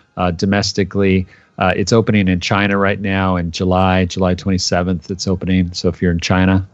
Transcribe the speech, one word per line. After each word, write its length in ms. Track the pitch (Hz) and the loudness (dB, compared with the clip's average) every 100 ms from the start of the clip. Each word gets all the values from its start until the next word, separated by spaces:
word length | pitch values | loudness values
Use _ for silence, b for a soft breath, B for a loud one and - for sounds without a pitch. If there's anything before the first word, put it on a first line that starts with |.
| B - | B -4
uh, 160 | 90 | -2
domestically. 960 | 85 98 101 98 - 95 98 98 95 92 b b - | -2 0 0 0 -2 -2 0 2 2 0 b b -2
Uh, 120 | 92 90 | 0 0
it's 180 | 98 | 2
opening 340 | 117 107 107 92 | 2 2 2 2
in 120 | 90 | 0
China 380 | - 101 101 98 | 0 0 0 2
right 220 | 98 101 | 0 0
now 360 | 101 95 95 90 | -2 -2 0 0
in 160 | 85 | -4
July, 540 | 82 92 90 92 92 90 | -4 0 2 4 2 0
July 280 | 92 92 | 0 -2
twenty-seventh. 760 | 90 - 92 - 90 90 90 - | -2 -2 -2 0 -2 0 -4 -6
It's 160 | 92 - | -6 -4
opening. 440 | 92 85 92 87 | -4 0 0 0
So 140 | 90 90 | -2 -4
if 140 | 85 | 0
you're 100 | 90 | 0
in 80 | 85 | 0
China 480 | - 92 92 95 95 | 0 2 4 2 -2